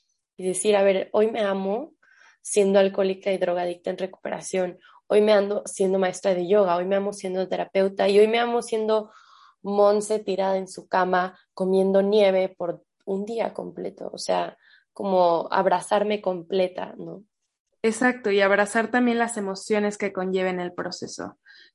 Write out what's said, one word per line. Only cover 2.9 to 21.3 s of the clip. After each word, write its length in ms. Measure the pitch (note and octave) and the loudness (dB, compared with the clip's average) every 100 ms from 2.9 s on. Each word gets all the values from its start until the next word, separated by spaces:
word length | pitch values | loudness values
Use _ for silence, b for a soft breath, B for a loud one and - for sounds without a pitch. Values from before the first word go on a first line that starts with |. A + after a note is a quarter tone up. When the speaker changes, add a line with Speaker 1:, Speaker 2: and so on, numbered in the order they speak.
| G3 F#3+ F#3+ G3+ | 2 -2 -2 -4
Speaker 1:
y 40 | F#3+ | -2
drogadicta 500 | F3+ F3 F3 F3 F#3 | -2 -2 -4 -6 -8
en 80 | F#3 | -6
recuperación, 800 | F#3 - - - - F#3+ F3+ F3 b b - | -8 -10 -10 -8 -6 -4 -4 -6 b b 0
hoy 140 | G#3 | 2
me 120 | G#3+ | 4
amo 300 | G#3 G3+ G#3 - | 4 2 -4 -6
siendo 340 | - F#3+ F#3+ | -2 0 2
maestra 360 | F#3 F#3 G3+ F3+ | 0 -2 -2 -2
de 120 | F3 | 2
yoga, 280 | G#3 F#3+ F3 | 2 4 2
hoy 80 | F#3 | 0
me 100 | G3 | -2
amo 160 | G3 | -2
siendo 340 | G3 F#3 F#3 F#3 | -6 -6 -6 -4
terapeuta, 580 | F3+ E3+ G3 F#3+ G3 G3 | -4 -2 0 0 2 4
y 120 | G3+ | 6
hoy 80 | G#3+ | 6
me 120 | A#3 | 4
amo 220 | A#3+ A#3+ | 0 -2
siendo 500 | A#3 A3 A3 A3 G#3+ B B B B _ | -2 -2 0 0 -2 B B B B _
Monse 560 | G3+ G3+ G3+ G#3 G#3 G#3+ | -4 4 4 4 0 -4
tirada 380 | G#3 F#3+ F#3+ F#3+ | -2 -2 0 -2
en 100 | F#3 | -4
su 200 | - - | -12 -4
cama, 500 | F#3+ F3+ F3+ F#3 b _ | 0 2 0 -2 b _
comiendo 480 | - F#3 F#3+ F#3+ G3 | -6 0 2 4 4
nieve 520 | G3 G#3+ G3 F#3+ F#3 - | 4 4 4 4 0 -4
por 260 | F3 F3 _ _ - | -8 -8 _ _ -8
un 200 | G3 G#3 | -6 -6
día 280 | A#3 G3 | -6 -6
completo". 560 | - F3+ F3+ F#3 - - | -6 -10 -10 -12 -12 -14
O 40 | - | -10
sea, 400 | - F3+ E3+ b b b b | -4 -2 -4 b b b b
como 540 | - G3+ F#3 F3 E3 - | -10 -2 2 4 2 0
abrazarme 680 | F#3+ F#3+ F3+ - G#3 G#3 G#3 | 0 2 0 0 0 0 -2
completa, 720 | F#3+ F#3 E3 F#3+ F3+ F3+ - - | -4 -6 -4 -2 -2 -4 -12 -12
¿no? 260 | E3 F#3 - _ _ _ _ _ | -14 -16 -20 _ _ _ _ _
Speaker 2:
Exacto, 480 | A3+ A3 B3 B3 G#3+ | -2 0 0 0 0
y 100 | G3 | 2
abrazar 480 | G3 G3 G3+ A#3 A3 | 4 4 2 -2 0
también 300 | B3 B3 A#3 | 0 2 0
las 180 | A3+ A3 | -2 -4
emociones 600 | G3 F#3+ - G#3+ G#3 G#3 | -6 -8 -2 -2 0 -2
que 140 | G3+ | -6
conlleven 480 | F#3+ F#3 F#3 F#3 F3+ | -4 -4 -2 -2 -4
el 140 | F3+ | -6
proceso. 640 | F3 F3+ - - - - | -8 -10 -10 -12 -10 -12